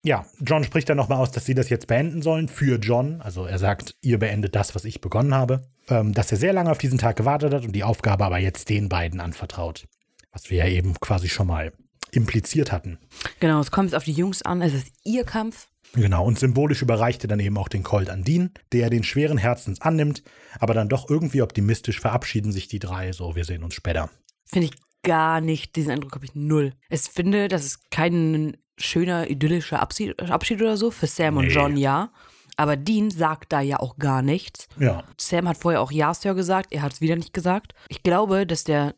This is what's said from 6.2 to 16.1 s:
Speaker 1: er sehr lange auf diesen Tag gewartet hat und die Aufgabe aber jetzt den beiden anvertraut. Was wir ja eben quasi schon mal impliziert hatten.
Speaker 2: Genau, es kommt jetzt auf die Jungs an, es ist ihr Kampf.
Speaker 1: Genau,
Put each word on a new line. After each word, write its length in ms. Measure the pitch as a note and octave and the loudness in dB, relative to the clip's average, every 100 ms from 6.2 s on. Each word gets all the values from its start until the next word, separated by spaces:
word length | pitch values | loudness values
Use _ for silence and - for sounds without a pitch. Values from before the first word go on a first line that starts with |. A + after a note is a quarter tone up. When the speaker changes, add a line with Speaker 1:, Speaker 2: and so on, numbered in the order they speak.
| G#2+ | 0
Speaker 1:
er 60 | G2+ | 2
sehr 140 | F3 | 2
lange 180 | G3 E3+ | 2 2
auf 80 | D3+ | 0
diesen 200 | C3+ B2+ | 0 2
Tag 180 | A#2+ G2 | 2 2
gewartet 360 | A#2 D3 D3 | 0 2 0
hat 100 | C#3 | 0
und 80 | A#2 | -2
die 120 | G2 | -2
Aufgabe 400 | G2+ A2+ - G2 F#2+ | 0 0 2 2 2
aber 120 | F2+ | 2
jetzt 300 | F#2+ - - | 0 -2 0
den 200 | G#2 G2+ | 0 0
beiden 300 | F#2 E2+ F2+ | -2 -2 -4
anvertraut. 680 | E2+ - - - E2+ D#2+ - _ _ _ _ | -6 -6 -8 -6 -8 -8 -20 _ _ _ _
Was 180 | - - | -16 -2
wir 80 | F2+ | 2
ja 80 | F2+ | 2
eben 260 | F2+ F2+ E2+ | 2 0 -2
quasi 280 | - F#2+ F2+ | -2 0 0
schon 180 | - F#2 | 0 0
mal 260 | D#2+ E2 _ _ _ - | 0 -4 _ _ _ -4
impliziert 580 | - G#2+ A2+ - D#3+ C3+ | 0 2 0 0 0 0
hatten. 260 | F2+ F#2 E2 _ - - - | -2 -6 -14 _ -8 -8 0
Speaker 2:
Genau, 200 | E3 D3+ | 2 4
es 100 | C#3+ | 2
kommt 200 | - F#3+ | 2 0
jetzt 60 | D#3+ | -2
auf 80 | |
die 80 | D#3+ | -2
Jungs 300 | D3+ F#3+ F#3 | -2 -2 -2
an, 180 | - F3+ | -2 0
es 120 | E3+ | 0
ist 180 | C#3 B2+ _ | 0 -6 _
ihr 200 | G3+ B3 | -4 -2
Kampf. 440 | A#3 A3 A3 - - _ _ | -2 -4 -6 -8 -20 _ _
Speaker 1:
Genau, 300 | B2 G2+ | 0 2